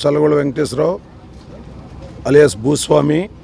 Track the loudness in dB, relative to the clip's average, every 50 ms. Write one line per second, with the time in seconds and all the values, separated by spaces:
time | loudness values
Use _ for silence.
0 | 0 0 2 2 2 2 2 2 0 -2 -2 -2 -4 -4 -2 -2 -2 -2 -2 -4
1 | -10 -16 -20 -20 -20 -20 -20 -20 -20 -20 -20 -20 -18 -18 -18 -20 -20 -20 -18 -18
2 | -18 -18 -16 -8 -2 4 6 6 6 6 4 0 -2 -2 -2 -2 0 2 2 2
3 | 2 2 0 -2 -2 -6 -10 -18